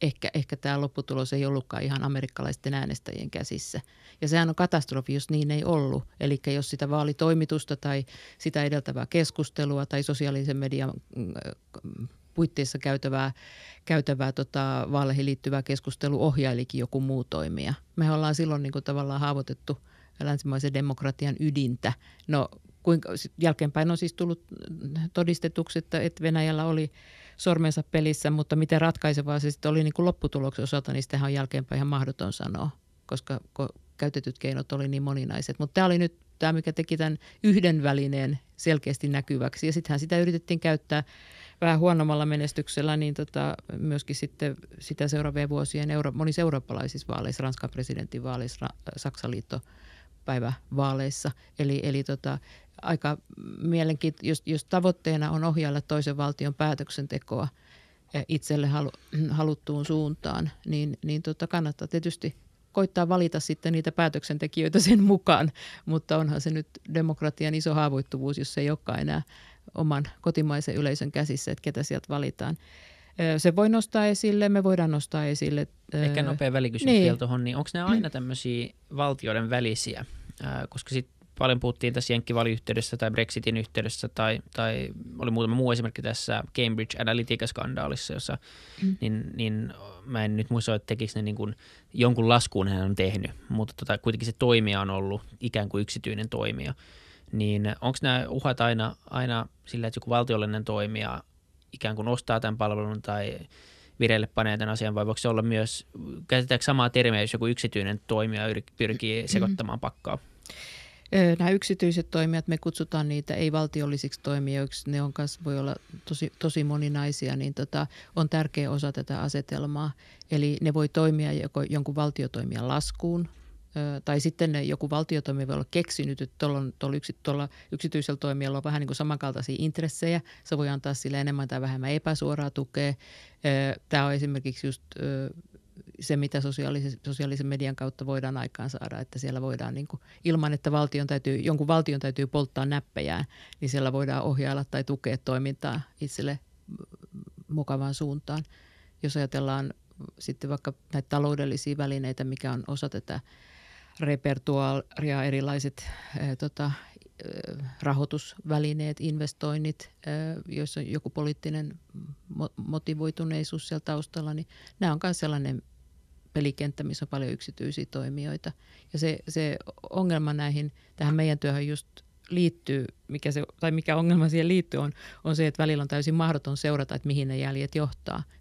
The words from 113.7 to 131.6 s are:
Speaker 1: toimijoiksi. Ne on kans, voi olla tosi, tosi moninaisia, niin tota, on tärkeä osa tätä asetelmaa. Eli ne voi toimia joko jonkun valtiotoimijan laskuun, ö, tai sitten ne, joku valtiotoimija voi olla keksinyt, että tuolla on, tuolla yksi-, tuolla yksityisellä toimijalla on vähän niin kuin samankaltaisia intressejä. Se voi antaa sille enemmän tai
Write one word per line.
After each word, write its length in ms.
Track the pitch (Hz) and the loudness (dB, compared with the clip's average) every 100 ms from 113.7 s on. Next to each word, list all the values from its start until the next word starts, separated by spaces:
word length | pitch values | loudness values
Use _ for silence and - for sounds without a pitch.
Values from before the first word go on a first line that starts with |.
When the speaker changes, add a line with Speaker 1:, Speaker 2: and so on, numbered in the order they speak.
| 156 143 143 143 - | -2 -2 -2 -4 -6
Speaker 1:
toimijoiksi. 640 | - 143 139 139 139 - 143 | -4 -2 0 -2 -4 -6 -4
Ne 100 | 143 | -2
on 120 | 143 | -2
kans, 260 | 139 143 - 160 | -2 -6 -4 -4
voi 140 | 139 | -2
olla 160 | 139 131 - - - | -2 -6 -10 -16 -8
tosi, 260 | 156 160 - | -4 -6 -2
tosi 240 | 165 156 | -2 0
moninaisia, 720 | 147 147 147 147 143 143 131 135 | 0 0 0 0 -2 -2 -2 -2
niin 180 | 139 | -4
tota, 340 | 143 143 147 151 - - 170 | -4 -4 -2 -4 -6 -8 0
on 140 | 156 | 2
tärkeä 420 | 160 151 - 143 | 2 0 -2 -2
osa 200 | 143 143 | -2 -2
tätä 300 | 139 139 139 | -4 -4 -4
asetelmaa. 680 | 147 143 139 143 147 147 151 - - - - | -2 -4 -4 -4 -4 -4 -4 -6 -14 -18 -2
Eli 260 | 151 147 147 | 0 2 2
ne 120 | 156 | 2
voi 160 | 151 151 | 2 2
toimia 440 | - 160 151 151 | 4 4 4 2
joko 280 | 147 151 143 143 | -2 -2 -4 -2
jonkun 260 | 151 143 143 | -2 -2 0
valtiotoimijan 720 | 147 143 131 117 123 110 123 | 0 0 -4 -4 -4 -4 0
laskuun, 600 | 143 - - 170 170 170 - - - - 151 | 0 -2 -2 -2 0 -2 -6 -20 -20 -12 -6
ö, 260 | 147 143 - | -4 -4 0
tai 140 | 143 | 2
sitten 320 | 160 - 165 | 2 2 2
ne, 120 | 147 | 2
joku 260 | 139 147 147 | 0 -2 0
valtiotoimija 580 | 151 156 156 139 139 135 | 0 0 -2 -2 -2 -2
voi 80 | 143 | -2
olla 100 | - | -2
keksinyt, 500 | 175 170 - 143 135 | 0 0 -2 -4 -4
että 140 | 135 - | -8 -2
tuolla 200 | 151 139 | -2 0
on, 160 | 135 - | -4 -4
tuolla 160 | 139 143 | -4 -4
yksi-, 200 | - - | -6 -8
tuolla 260 | - 143 143 - - | -4 -2 -2 -8 -10
yksityisellä 460 | 151 160 156 143 139 | -6 -2 -2 -2 -2
toimijalla 400 | 143 139 135 135 | -2 -2 -2 -2
on 60 | |
vähän 160 | 151 151 | -2 -2
niin 80 | 139 | -2
kuin 80 | 135 | -2
samankaltaisia 600 | 151 147 139 - 131 135 | -2 -2 -4 -4 -4 -2
intressejä. 640 | 156 147 160 - 165 170 - - | -2 0 -4 -2 0 0 -2 -12
Se 140 | - 147 | -4 -2
voi 120 | 143 | 0
antaa 240 | 139 143 | -2 -4
sille 280 | 139 139 139 | -4 -2 -2
enemmän 260 | 143 143 135 | 0 -2 -2
tai 140 | 131 | -2